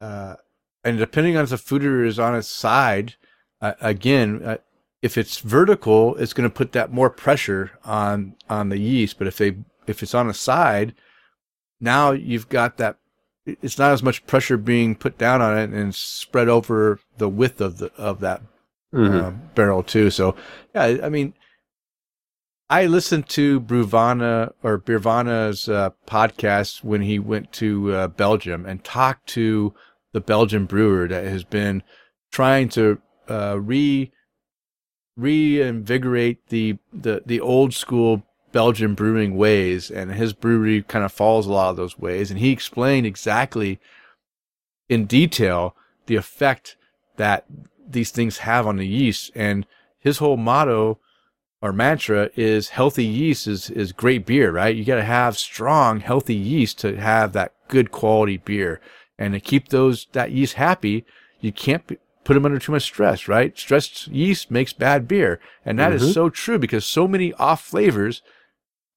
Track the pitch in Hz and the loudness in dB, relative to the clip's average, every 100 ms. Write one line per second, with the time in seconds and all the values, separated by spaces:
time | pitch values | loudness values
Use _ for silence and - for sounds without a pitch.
0 | 110 101 98 92 _ _ _ _ 117 117 | -14 -12 -12 -16 _ _ _ _ -4 -2
1 | 113 151 165 160 139 123 - 139 143 131 | -2 0 0 0 0 -4 -2 -2 0 2
2 | 117 107 117 120 104 - 113 123 127 101 | 0 0 0 -2 -6 -6 0 2 2 0
3 | 113 - _ _ _ _ 107 - 110 101 | -4 -12 _ _ _ _ -8 -4 -4 -2
4 | 120 139 107 107 113 110 - _ _ _ | 2 2 2 -2 -6 -10 -12 _ _ _
5 | 123 - 107 - 107 127 190 202 113 110 | -4 -2 -4 -8 0 4 4 4 4 6
6 | 113 - 117 - 120 - 127 123 - 123 | 6 2 -4 -2 -2 -2 -2 -2 -2 2
7 | 127 - - 143 - 98 95 - - 107 | 2 2 0 0 0 -4 -6 -12 -6 -2
8 | 104 104 98 - - 107 101 98 107 131 | -2 -2 -6 -14 -8 -6 -4 -4 0 0
9 | 104 - 95 - 101 95 - _ - 107 | 0 -2 -8 -2 -2 -2 -12 _ -10 -8
10 | 104 120 120 101 - 143 156 104 107 - | -4 -2 -2 -2 -2 2 2 2 -2 -6
11 | _ _ _ _ _ _ _ _ 117 131 | _ _ _ _ _ _ _ _ 0 2
12 | 147 135 - 117 110 127 120 - 110 - | 4 0 -2 -6 -2 -2 -2 -2 -4 -6
13 | _ _ _ _ - - 127 - 139 139 | _ _ _ _ -16 -12 -10 2 2 4
14 | 127 - - 131 - 120 107 120 113 107 | 0 -2 0 0 2 -2 0 0 0 -2
15 | 127 - 117 127 113 107 107 104 101 92 | -6 -2 0 2 2 0 -2 -4 -6 -6
16 | - - - 127 117 117 113 110 107 101 | -10 -12 -4 0 4 2 2 2 2 0
17 | _ - 104 101 127 - 98 87 101 - | _ -4 -4 0 0 0 -6 -6 -12 -8
18 | 104 98 95 92 - _ _ _ _ 135 | -8 -4 -4 -6 -10 _ _ _ _ 0
19 | 104 95 92 98 - - 104 92 90 110 | 2 2 0 -6 -6 0 2 2 0 2
20 | 104 - 92 - - - _ 214 120 127 | 2 2 0 -2 -10 -20 _ -2 0 0
21 | 147 151 139 - _ _ _ _ _ _ | -2 -4 -6 -10 _ _ _ _ _ _
22 | _ _ _ _ _ _ _ 160 180 175 | _ _ _ _ _ _ _ 2 4 2
23 | - 160 135 - 143 139 113 120 107 113 | 2 -2 -2 0 2 2 0 0 2 4
24 | 117 123 117 113 113 - 117 104 - 113 | 2 2 0 -2 -4 -4 -2 -2 0 0
25 | 107 117 120 113 110 101 - 104 95 - | 2 0 0 -2 -2 -4 -4 -2 -2 -6
26 | - 110 110 - 107 101 101 - 110 107 | -4 0 0 0 0 0 -2 -8 -4 -2
27 | 101 104 104 107 - - 110 101 101 95 | -2 -2 -2 -6 -8 -6 -4 -2 -2 -2
28 | 92 - 101 107 90 85 92 95 - 123 | -4 0 0 2 -2 -10 -10 -12 -8 0
29 | 131 135 - 120 113 107 104 - _ _ | 0 0 -8 -2 0 0 -2 -6 _ _
30 | _ 107 98 107 113 104 95 98 107 95 | _ -8 0 2 2 0 -2 2 2 2
31 | 87 90 95 95 90 104 101 95 - _ | 0 -4 -6 -8 -4 -2 -2 -4 -8 _
32 | _ _ _ - 131 135 127 - 110 104 | _ _ _ -2 2 2 2 2 2 2
33 | - _ - 110 101 101 104 135 147 139 | -4 _ -10 -6 -4 -6 -2 0 0 0
34 | 131 _ _ _ _ _ _ _ _ _ | -4 _ _ _ _ _ _ _ _ _
35 | _ - 131 156 151 143 131 117 104 127 | _ -6 0 2 2 2 0 -2 -2 -2
36 | 127 120 120 120 _ 113 110 101 _ 202 | 0 0 0 -2 _ -2 -2 -4 _ -8
37 | 120 104 - 117 123 127 135 - - 123 | -4 -4 -4 -4 2 2 2 0 -4 0
38 | 117 110 - _ _ 120 117 107 107 101 | 2 0 -4 _ _ 2 2 2 -2 0
39 | 107 110 104 95 104 104 92 92 - 98 | 0 2 0 2 4 4 2 -2 -6 -10
40 | 95 101 113 104 117 117 107 107 101 110 | -8 -4 -4 -2 2 2 4 0 0 -4
41 | 98 - 107 110 98 98 92 87 90 - | -4 2 4 4 2 0 0 -2 -6 -8
42 | 90 92 101 95 127 131 - - 127 135 | -6 -4 -4 0 0 0 -4 -2 0 2
43 | 113 95 110 107 135 117 101 95 _ _ | 0 -4 -2 -2 -2 -2 -4 -6 _ _
44 | _ _ _ _ _ _ _ _ _ 117 | _ _ _ _ _ _ _ _ _ -2
45 | 101 127 165 - 98 87 90 - _ _ | 2 4 4 2 0 0 -2 -6 _ _
46 | - 110 - - 139 135 - - _ _ | -2 -2 -2 0 0 0 -6 -20 _ _
47 | _ - 104 95 - 147 - _ 247 123 | _ -4 0 0 -2 -20 -20 _ -8 -4
48 | 113 120 117 - 110 120 107 98 95 113 | -4 -2 -4 -4 -2 0 0 -2 -2 0
49 | 131 101 - - 104 101 95 _ _ _ | 0 0 -8 -4 -2 -2 -6 _ _ _
50 | 139 147 151 131 113 135 147 113 110 110 | -2 0 0 0 2 2 2 2 0 -2
51 | _ _ _ _ _ _ 104 98 127 156 | _ _ _ _ _ _ -6 0 0 0
52 | - 104 104 - 110 107 101 - 139 139 | 0 0 0 0 0 0 -2 0 0 0
53 | 113 113 160 156 - 98 - 117 98 - | -2 0 0 -2 -2 -6 -6 -6 -6 -2
54 | 120 127 98 135 107 85 107 113 107 123 | 0 0 0 2 2 2 0 0 -2 -2
55 | 104 120 120 107 - - 120 156 123 110 | 0 0 0 -2 -8 -6 0 4 4 2
56 | 101 131 - 107 98 156 113 - 107 98 | 0 -2 0 -4 -2 0 0 -2 -6 -4
57 | 110 113 107 98 92 - - 131 117 - | 0 2 2 -2 -4 -8 -2 0 0 0
58 | 110 110 104 95 - 104 90 - - - | 2 2 2 -2 -4 -4 -2 -6 -12 -20
59 | _ _ 101 98 - 135 - 131 131 120 | _ _ -6 -6 0 0 2 2 2 2
60 | - 131 - 131 135 - 151 185 104 110 | -4 -6 -4 -2 -2 0 0 0 -2 -2
61 | - _ _ _ 110 - - 160 - 120 | -6 _ _ _ -8 -4 -2 -2 -4 -14
62 | _ _ - 139 143 139 - 147 - - | _ _ 2 4 4 0 -2 -4 -4 0
63 | 101 92 - 107 127 - - 143 - - | 0 0 0 2 2 -2 0 0 0 -10
64 | - 131 180 190 - 120 135 - 123 143 | -8 -2 0 0 -2 -2 -2 -2 2 2
65 | 120 202 120 82 - _ - 113 156 113 | 2 2 2 0 -8 _ -6 0 2 2
66 | 135 190 170 - - 226 131 110 - 156 | 2 2 0 0 -2 -2 0 -2 -2 0
67 | 185 190 175 - 131 165 - 175 208 107 | 0 0 -2 0 0 0 -2 0 2 2
68 | 104 117 - _ _ _ _ _ _ | -2 -4 -14 _ _ _ _ _ _